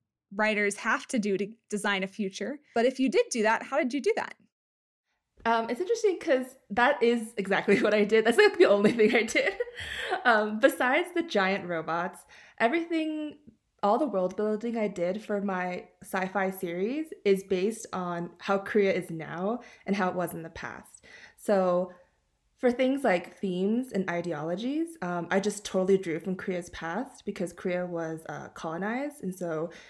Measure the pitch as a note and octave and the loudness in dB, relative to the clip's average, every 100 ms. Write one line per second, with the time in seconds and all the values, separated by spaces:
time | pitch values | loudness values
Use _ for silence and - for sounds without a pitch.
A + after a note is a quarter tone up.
0 | _ _ - G3+ G#3+ G#3 G3+ G3+ A3 C#4 | _ _ -10 0 2 2 0 0 -2 -2
1 | - B3+ G3+ F#3+ G#3 - - G#3 G#3 G3 | -2 -2 0 0 -2 -8 -8 -4 -2 -2
2 | F#3+ G3+ G3 - G3+ D4 _ A#3 B3 C4 | -2 -4 -6 -4 -8 -10 _ 0 2 2
3 | C4 F4+ A#4+ B3 G#3+ A3+ - C#4+ C4 C4+ | 2 2 2 2 2 2 0 -2 0 0
4 | F#4+ A#4 - - _ _ _ _ _ _ | 0 -2 -4 -10 _ _ _ _ _ _
5 | _ _ _ _ A#3 A3+ A3+ A#3+ F#4+ A#4 | _ _ _ _ 0 0 0 -4 -2 2
6 | G#4 E4+ D#4+ C4 B3+ - - G3+ B3 C#4 | 0 0 0 0 0 -12 -6 2 2 4
7 | A#3 A#3+ A3 - F#3+ F3+ - G3+ G#3+ G#3 | 2 2 -2 -6 0 0 4 4 4 4
8 | G3+ A3 A3 A#3+ G#4 F4 C4+ G3+ G#3 A#3 | 4 4 4 6 6 8 6 6 4 6
9 | G#3+ A#3+ A3 D4+ C#4+ F#4+ A#4+ - - - | 4 4 2 0 0 -2 -8 -10 -10 -8
10 | - F#4 B3 A3 G#3+ G#3+ C#4+ E4+ B3+ D4 | -6 0 4 4 2 4 4 4 2 2
11 | F4 E4+ E4+ G3+ F#3+ G3 F3 E3 D#3+ E3+ | 0 -4 0 2 2 0 -2 -4 -2 -2
12 | F#3 - - - - - A#3 E4 E4 D#4+ | -4 -8 -20 -20 -12 0 2 2 0 -2
13 | D#4 D#4 D4+ - - - _ - G3+ B3 | -2 -4 -8 -12 -20 -20 _ -2 2 2
14 | D4 F#3+ F3+ G3 G#3+ G#3 A#3+ A3+ G#3 F3 | 2 0 -2 -2 -2 -2 -4 -2 -2 -2
15 | F3 G#3+ G#3+ G3+ G3 F#3 F3+ F3+ - - | -4 -4 -4 -4 -2 -2 -4 -6 -12 -20
16 | - F#3+ F#3 G3+ F#3+ F#3+ F3 E3+ G#3 D4 | -6 -4 -2 0 -2 -2 -4 -2 -2 -2
17 | D#4 - G3+ F#3+ - F#3 G3+ A3 - F#3+ | -6 -2 2 2 2 0 0 -2 -8 -8
18 | F3+ E3+ F3 - - G3 G3 G#3+ G3 F3+ | -6 -6 -8 -8 -2 -2 2 2 4 2
19 | F3 D#3+ D3 E3 G3 B3 - - - G3+ | -2 -8 -8 -6 -4 -4 -10 -10 -4 -2
20 | F#3 F3+ E3+ E3+ D#3+ - A#2 - - - | 0 -2 -4 -6 -12 -12 -12 -14 -20 -20
21 | - - - - - G3 F#3 F3+ F#3 - | -20 -20 -20 -8 0 2 4 2 0 -8
22 | _ _ _ _ _ - B3+ B3 C4 C#4 | _ _ _ _ _ -2 0 2 2 2
23 | B3 F3+ - - G3 F3+ G3 A#3 B3+ G3 | 2 2 -2 -6 -4 0 0 0 -2 0
24 | F#3 F3 F3 D3 D#3 F3+ B3 D4+ E4 - | 0 0 -2 -4 -4 -4 -2 -2 -4 -6
25 | F3 F3 E3 F#3+ G#3 G3+ - F#3+ F#3 F#3+ | -4 -4 0 0 0 -4 -2 0 4 4
26 | F3+ D#3+ F#3+ F#3 - F3+ F3 - E3 F#3 | 2 -4 -4 -6 -4 -6 -6 -10 -6 -6
27 | C#4 - - G#3 F3 - F#3+ F3+ F3+ E3+ | -8 -10 -10 -6 -6 -6 -4 -2 -4 -4
28 | D#3+ D#3+ D#3+ C#3+ C3+ - E3+ E3 G3+ B3 | -6 -8 -10 -12 -12 -10 -8 -4 -4 -4
29 | D4 - F#3 F#3 F3 D#3 E3+ - | -6 -8 -8 -6 -4 -4 -4 -10